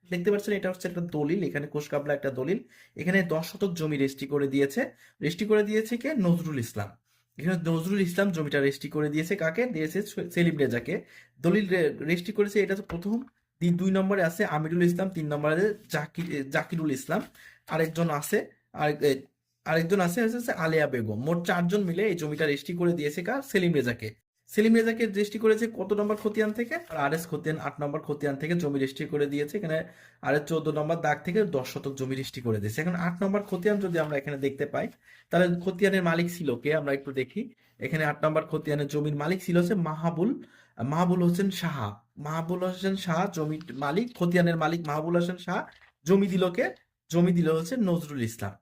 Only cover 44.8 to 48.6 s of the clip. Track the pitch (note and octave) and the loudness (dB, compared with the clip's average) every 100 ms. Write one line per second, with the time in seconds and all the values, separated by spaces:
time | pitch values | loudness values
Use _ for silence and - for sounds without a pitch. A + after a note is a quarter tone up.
44.8 | D#3 D3+ D#3+ F3 F3 F3+ - F3+ - - | -2 -2 2 2 2 -4 -4 -4 -6 -16
45.8 | - _ D3 G3 G3 F3+ F3+ F3 F4 - | -20 _ 2 4 4 2 2 2 -2 -4
46.8 | _ _ _ E3 F3+ F3 D#3 D#3+ E3+ C4 | _ _ _ 4 4 4 4 2 0 0
47.8 | G3 E3+ D3 C#3+ A2 - G2 G2 | 2 2 -2 -4 -4 -4 -8 -8